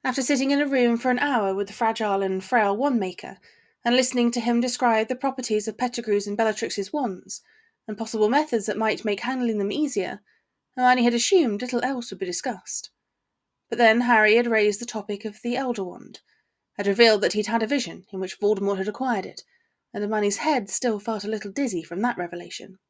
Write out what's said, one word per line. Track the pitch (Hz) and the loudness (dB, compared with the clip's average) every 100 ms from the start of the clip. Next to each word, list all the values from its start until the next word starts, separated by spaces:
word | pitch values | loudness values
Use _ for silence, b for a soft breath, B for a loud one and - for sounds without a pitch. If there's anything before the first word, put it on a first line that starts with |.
After | 269 254 | -2 -2
sitting | 254 277 269 | 0 0 2
in | 285 | 2
a | 285 | 2
room | 269 240 233 | 4 4 2
for | 254 | 0
an | 247 | 0
hour | 285 247 196 190 | 2 2 0 -2
with | 196 | -4
the | |
fragile | - 226 214 214 196 | -2 -2 0 0 0
and | 190 190 | 0 -2
frail | - 247 202 202 | 0 2 2 2
wand | 285 240 | 0 0
maker, | 185 175 - 190 b b b b | -2 -8 -14 -16 b b b b
and | 240 247 | 2 2
listening | 247 247 240 | 2 2 0
to | 240 | 0
him | 226 240 | 0 2
describe | 247 - 247 220 220 | 0 2 2 2 0
the | 254 | -2
properties | 269 247 240 214 208 | -2 -4 -2 -2 -2
of | - | -4
Pettigrew's | 247 240 220 202 202 | -4 -4 0 0 0
and | 202 | 0
Bellatrix's | 220 208 - - 190 | 0 0 -6 -6 -4
wands, | 302 240 185 185 - b b b b - | -2 -4 -6 -10 -14 b b b b -12
and | 208 | -8
possible | 220 220 214 | -4 2 4
methods | 277 302 233 196 | 4 2 -2 -2
that | - | -2
might | 220 185 | -2 -2
make | 220 202 | -2 -4
handling | 226 262 240 214 | -4 -2 0 0
them | 202 | -2
easier, | 262 302 208 180 - _ _ _ _ _ - | 0 -2 -2 -4 -8 _ _ _ _ _ 2
Hermione | 254 247 | 4 6
had | 240 233 | 4 2
assumed | - 381 262 202 | 4 4 4 0
little | 247 240 | -2 -2
else | 254 262 233 | -2 -4 -8
would | 185 | -8
be | 180 | -6
discussed. | - 269 190 - - - _ _ _ _ _ _ _ _ | -6 -6 -8 -10 -12 -12 _ _ _ _ _ _ _ _
But | 226 | 4
then | 233 226 | 6 6
Harry | 240 226 214 226 | 4 6 6 4
had | 240 | 4
raised | 220 208 202 | 2 2 0
the | 233 | -6
topic | 226 196 202 214 | -8 -8 -8 -8
of | 208 | -8
the | 240 247 | -4 -2
Elder | 262 233 | -2 -4
Wand, | 185 - - - _ _ _ _ _ | -6 -10 -18 -20 _ _ _ _ _
had | - 202 | -4 -2
revealed | 202 233 208 | 6 6 6
that | 208 | 2
he'd | 214 208 | 0 -2
had | 226 | -2
a | 220 | 0
vision | 277 170 170 _ | -2 -4 -12 _
in | 190 | -8
which | 190 - | -8 -2
Voldemort | 208 196 196 196 | 0 2 0 -2
had | 190 | -4
acquired | - 262 214 - | -4 -2 -2 -4
it, | - _ _ _ _ _ | -16 _ _ _ _ _
and | - | -6
Hermione's | 208 214 202 202 | -4 0 0 0
head | 302 277 196 | 0 0 -2
still | - 247 214 | -2 -2 -2
felt | 226 214 | -4 -6
a | 208 | -4
little | 214 208 | -6 -6
dizzy | 233 277 180 | -4 -2 -4
from | 160 170 | -6 -2
that | 240 - | -2 -2
revelation. | 170 175 175 - - 185 | -8 -8 -12 -14 -16 -20